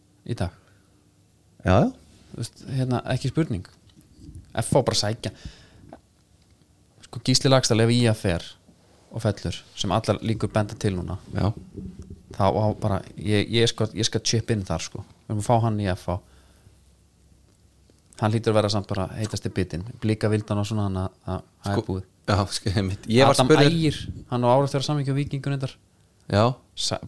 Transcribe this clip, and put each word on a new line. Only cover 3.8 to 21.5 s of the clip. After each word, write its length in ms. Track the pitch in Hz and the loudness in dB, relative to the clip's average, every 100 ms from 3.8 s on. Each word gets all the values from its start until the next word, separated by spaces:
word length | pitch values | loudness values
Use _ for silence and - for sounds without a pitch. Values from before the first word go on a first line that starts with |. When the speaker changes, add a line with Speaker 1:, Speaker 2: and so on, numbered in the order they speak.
| _ - _ - - - - | _ -20 _ -20 -20 -20 -10
Speaker 1:
F 160 | - - | -6 2
H 100 | 147 | 2
bara 140 | 113 | 2
sækja. 360 | 110 107 117 110 - - - - - - - _ _ _ _ _ _ _ _ _ _ | 0 -2 -4 -8 -10 -16 -18 -20 -20 -20 -20 _ _ _ _ _ _ _ _ _ _
Sko, 180 | - 120 | -16 -4
Gísli 300 | - 127 139 | 2 4 6
Laxdal, 320 | 131 - 110 | 4 4 4
ef 80 | 113 | 4
I 160 | 120 117 | 4 2
A 60 | |
fer 280 | 107 98 85 - - _ _ _ _ _ | 2 0 -2 -6 -18 _ _ _ _ _
og 100 | 113 | -4
fellur, 380 | 110 - 85 - - | -2 -2 -6 -8 -14
sem 160 | - 98 | -8 -2
allar 260 | 104 110 98 | 0 0 -2
líkur 280 | 110 110 107 | -2 -2 0
benda 220 | 110 101 | 0 0
til 220 | 107 104 | -2 -2
núna, 220 | 90 87 95 - | -2 -4 -8 -6
Speaker 2:
Já. 180 | - 104 - - 98 95 - - - - | -2 -2 -2 -12 -14 -14 -14 -18 -20 -12
Speaker 1:
þá 120 | - 98 | 0 2
á 320 | 104 107 - | 4 0 0
bara, 220 | 107 95 - - | -2 -2 -6 -8
ég, 320 | 101 104 - | 0 0 2
ég 160 | 113 113 | 2 2
skal, 200 | - 107 | 0 -4
ég 180 | 90 | -2
skal 160 | 113 107 | -2 -2
chip 280 | - 113 - | -2 -2 0
inn 120 | 107 | -4
þar, 160 | 90 82 | -2 -6
sko. 220 | - - - _ - | -6 -12 -16 _ -8
Við 80 | |
erum 60 | 107 | -4
að 80 | 98 | 2
fá 120 | 117 | 2
hann 180 | 113 104 | 2 0
í 80 | 101 | -2
F 140 | 90 - | -4 -4
H. 120 | 90 - - _ _ _ _ _ _ _ _ _ _ _ _ _ _ _ _ _ - | -6 -8 -20 _ _ _ _ _ _ _ _ _ _ _ _ _ _ _ _ _ -4
Hann 120 | 107 | 0
hlýtur 180 | 113 113 | 0 2
að 40 | 107 | 2
vera 100 | 104 | 2
samt 200 | 107 - | -2 -4
bara 180 | 98 92 104 | -6 -6 -6
heitasti 320 | 107 101 98 | -6 -6 -6
bitinn. 360 | 98 90 82 113 - | -4 -4 -6 -10 -6
Blika 280 | 110 107 107 | -2 0 0
vildi 220 | 107 107 | 0 0
hann 100 | 104 | -4
og 60 | 101 | -2
svona, 180 | 107 101 | -2 -2
þannig 180 | 95 | -2
að, 80 | 95 - | -6 -8
að 200 | - 92 - | -8 -8 -10